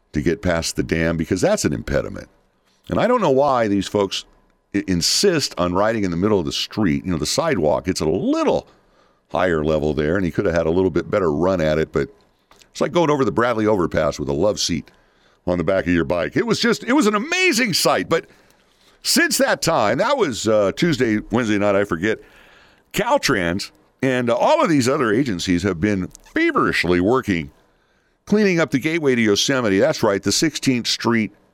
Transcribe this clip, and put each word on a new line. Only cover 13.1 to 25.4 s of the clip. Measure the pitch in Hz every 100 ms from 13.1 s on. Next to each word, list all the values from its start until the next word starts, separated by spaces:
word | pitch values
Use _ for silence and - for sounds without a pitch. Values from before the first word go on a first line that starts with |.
over | 147
the | 131
Bradley | - 120 113 107
overpass | 107 82 - 76 71
with | 69
a |
love | 71 101 98
seat | - 85 - _ _ _ _ _ -
on | 90
the |
back | 85 95 85
of |
your | 85
bike. | 71 87 80 135
It | 233
was | 196
just, | 233 -
it | -
was | 285 214
an |
amazing | 208 285 349 370 226 247
sight. | 156 165 120 92
But | 160 - _ _ _ _ _ _ _
since | - - 339 240
that | 262 185
time, | - 160 104 127
that | 220 285
was, | 175 95 98
uh, | 107 98
Tuesday, | - 175 123 123 107 -
Wednesday | 113 113 104
night, | 104
I | 98
forget, | 101 82 101 104 - - - - _ _ _
Caltrans | - 214 277 - 117 85 95 - _ _ -
and, | 131 127 120
uh, | 120
all | 226 320
of | 254
these | 147 120
other | 151 117
agencies | 107 143 87